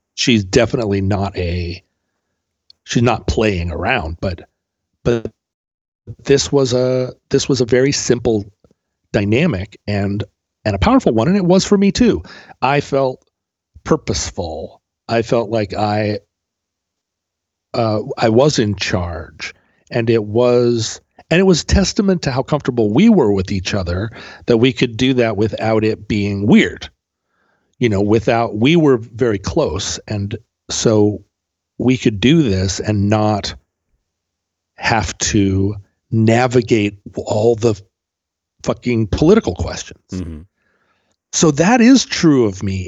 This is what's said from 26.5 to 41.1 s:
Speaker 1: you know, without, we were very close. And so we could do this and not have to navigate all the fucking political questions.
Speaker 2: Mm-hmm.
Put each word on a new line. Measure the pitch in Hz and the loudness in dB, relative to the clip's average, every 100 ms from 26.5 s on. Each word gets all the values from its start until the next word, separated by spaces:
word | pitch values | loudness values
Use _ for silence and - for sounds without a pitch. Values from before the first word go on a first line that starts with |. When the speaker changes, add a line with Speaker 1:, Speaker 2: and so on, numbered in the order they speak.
| 214 117 - - _ _ _ _ _ _ _ _ - | 2 2 -4 -16 _ _ _ _ _ _ _ _ -4
Speaker 1:
you | 123 | 0
know, | 98 | 0
without, | 104 113 123 117 117 104 | 2 2 2 0 0 0
we | 123 170 | 2 4
were | 156 127 | 4 2
very | 113 113 123 101 | -2 -4 -2 -2
close. | - - 135 92 - - - | -4 -2 -2 -4 -8 -10 -8
And | 107 101 110 _ _ - | -6 -6 -8 _ _ -12
so | - 127 107 104 98 - _ _ _ _ - | -2 2 4 2 0 -10 _ _ _ _ -4
we | 120 127 | 0 0
could | 127 107 | 0 2
do | 120 165 | 2 4
this | 139 95 95 - | 2 0 -2 -4
and | - 107 101 | -4 0 2
not | 107 107 104 - - _ _ _ _ _ _ _ _ _ _ _ - | 2 2 -2 -4 -12 _ _ _ _ _ _ _ _ _ _ _ -10
have | - 117 98 - | -2 -2 -2 -6
to | - 110 98 95 98 104 - _ _ | -2 0 2 0 -2 -4 -14 _ _
navigate | 113 110 117 127 123 113 117 104 101 - - | 0 2 2 2 0 2 0 0 -4 -14 -10
all | - 107 113 | -4 0 2
the | 113 117 101 - _ _ _ _ _ _ _ | 2 0 -2 -8 _ _ _ _ _ _ _
fucking | - 120 120 117 110 | -6 -6 -2 -2 -2
political | - 156 220 - | 2 4 4 2
questions. | 90 80 - - - _ | -4 -6 -8 -14 -20 _
Speaker 2:
Mm-hmm. | 92 82 78 92 _ _ _ _ _ _ | -12 -12 -14 -20 _ _ _ _ _ _